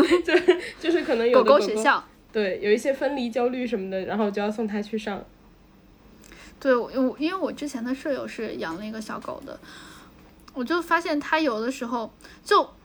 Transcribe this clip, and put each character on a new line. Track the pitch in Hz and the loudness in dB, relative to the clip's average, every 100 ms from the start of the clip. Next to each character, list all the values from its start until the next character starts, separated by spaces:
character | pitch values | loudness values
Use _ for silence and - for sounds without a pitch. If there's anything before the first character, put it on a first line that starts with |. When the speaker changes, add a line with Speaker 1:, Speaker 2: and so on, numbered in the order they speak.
| - 349 | 8 6
Speaker 1:
就， | 339 349 349 349 - - | 4 4 4 2 0 -6
就 | 320 | 0
是 | 330 | 0
可 | 302 | 2
能 | 233 233 | 2 6
有 | 254 | 6
的 | |
狗 | 233 285 | 8 6
狗， | |
Speaker 2:
狗 | 196 | 4
狗 | |
学 | 214 | 2
校。 | 277 208 - - _ | 2 2 -2 -18 _
Speaker 1:
对， | 220 196 170 | -2 -2 0
有 | 202 | 2
一 | 233 | 2
些 | 277 | 2
分 | 269 277 277 | -2 -2 -2
离 | 240 | -4
焦 | 247 240 | 0 -2
虑 | 254 247 | -2 -4
什 | 220 | -4
么 | 190 | -4
的， | 190 | -6
然 | 180 196 | -4 -2
后 | 208 | -2
就 | 202 | 0
要 | 208 | -2
送 | 214 220 | -2 -4
它 | 208 | -4
去 | 214 220 | -4 -6
上。 | 214 196 - - - _ _ _ _ _ - - - - - - | -6 -8 -12 -20 -20 _ _ _ _ _ -20 -20 -20 -20 -20 -2
Speaker 2:
对， | 277 | 2
我， | 247 208 | 2 2
我， | 247 262 214 | 0 -2 0
因 | 311 | -2
为 | 381 | -2
我 | 320 | -4
之 | - 294 | -6 -8
前 | 240 | -8
的 | 240 | -6
舍 | 269 320 | -6 -4
友 | 269 220 | -4 -6
是 | 226 214 - | -8 -8 -6
养 | 175 165 | -8 -8
了 | |
一 | 214 | -10
个 | 220 | -10
小 | 214 - | -10 -10
狗 | - - - | -10 -12 -12
的， | - - - - - - - - - - | -16 -18 -20 -20 -20 -20 -20 -20 -20 -12
我 | - | -8
就 | 247 339 | -2 -2
发 | 330 339 | 2 0
现 | 349 294 | 2 -4
他 | - 320 | 0 0
有 | 311 214 | 2 -2
的 | 233 | -4
时 | 262 233 | -6 -6
候， | 240 220 - - - | -6 -6 -14 -20 -10
就， | - 403 269 - | 2 4 4 -4